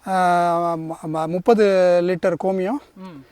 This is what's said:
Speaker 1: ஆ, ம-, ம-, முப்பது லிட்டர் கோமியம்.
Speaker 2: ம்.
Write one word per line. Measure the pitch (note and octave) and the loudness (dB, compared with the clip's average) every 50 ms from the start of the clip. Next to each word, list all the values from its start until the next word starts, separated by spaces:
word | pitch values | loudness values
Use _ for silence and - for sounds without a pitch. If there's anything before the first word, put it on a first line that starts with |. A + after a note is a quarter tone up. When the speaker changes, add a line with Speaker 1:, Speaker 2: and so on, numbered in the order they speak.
| - | -8
Speaker 1:
ஆ, | G3 F#3+ F#3 F#3 F3 F3 F3 F3 F3 E3+ E3+ E3+ E3+ E3 | -4 -2 0 2 2 2 2 2 2 0 0 0 -2 -4
ம-, | E3 D#3+ D#3+ E3 - - D#3+ D#3 | -4 -6 -8 -10 -10 -8 -6 -6
ம-, | D#3+ D#3+ D#3+ | -4 -4 -4
முப்பது | E3+ F#3 - B3+ A#3 G#3 G#3+ G3 F#3+ F#3 F3+ F3+ F3 F3 F3 | -4 0 2 2 4 4 4 4 4 4 4 4 4 2 2
லிட்டர் | F3+ F#3 E3 - F#3+ F3 - - | 0 -2 -2 -2 -2 -2 -2 -2
கோமியம். | F#3+ F#3+ F#3+ F#3 G3 C4 C#4+ - - _ | -4 -2 -2 -2 -4 -4 -6 -8 -12 _
Speaker 2:
ம். | F#3+ F#3 F#3 E3 C#3 C3 - | -20 -20 -18 -18 -20 -20 -20